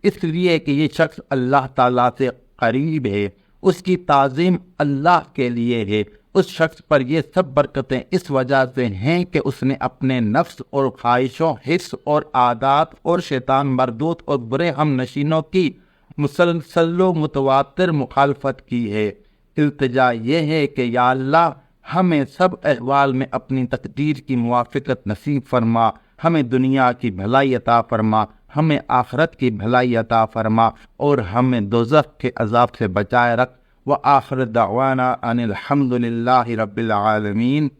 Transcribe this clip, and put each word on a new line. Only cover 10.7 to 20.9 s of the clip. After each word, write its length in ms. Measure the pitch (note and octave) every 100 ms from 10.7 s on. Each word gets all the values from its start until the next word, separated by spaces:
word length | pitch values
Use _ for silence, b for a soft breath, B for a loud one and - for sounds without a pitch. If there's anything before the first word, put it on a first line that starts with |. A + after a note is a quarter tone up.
اور 160 | C#3 C3+
خواہشوں، 600 | B2+ A#2+ B2 C3 - D#3+ B2 -
حرص 260 | F3 - -
اور 180 | - D3 -
عادات 600 | B2+ B2 A#2 C3+ C#3 D#3+ -
اور 160 | - F3
شیطان 480 | F3 C3+ C3+ C3+ C#3+
مردود 500 | C3 B2+ A2+ D#3 E3
اور 140 | - C#3+
برے 320 | A2+ C3+ E3+
ہم 220 | C#3 D3+
نشینوں 500 | C3 B2+ C#3+ C#3+ D#3+
کی 300 | D#3 F#3 D#3+ - b b b -
مسلسل 840 | C#3+ - F3 E3+ - - E3 F3
و 140 | F#3
متواتر 760 | E3 D3+ C#3+ C3+ C3+ C#3 - F3+
مخالفت 800 | D3+ C3 - C#3+ C#3 C3+ B2+ _
کی 240 | B2 A2+
ہے۔ 180 | G#2 G#2+ - _ _ _ -
التجا 540 | D3 C#3+ C3+ B2+ B2+
یہ 420 | A#2 A#2 D#3+ D3+
ہے 140 | D#3 C#3
کہ 160 | C#3+
یا 280 | A#2+